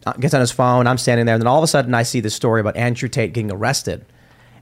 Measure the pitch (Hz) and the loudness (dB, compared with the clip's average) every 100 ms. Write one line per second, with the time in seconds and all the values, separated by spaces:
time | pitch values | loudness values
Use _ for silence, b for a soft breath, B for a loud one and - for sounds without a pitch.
0 | - - 139 143 120 - 123 123 120 127 | -10 -4 0 2 0 2 2 4 2 0
1 | 131 117 117 113 117 143 160 147 123 120 | 0 2 2 2 2 2 2 2 2 0
2 | 117 127 107 - 123 113 104 - 120 120 | 0 -2 -4 -2 0 0 0 -2 -2 -2
3 | 123 127 110 92 107 98 113 139 - 87 | -4 -4 -4 -4 -6 -4 -4 -4 -6 -8
4 | - b b b b b | -12 b b b b b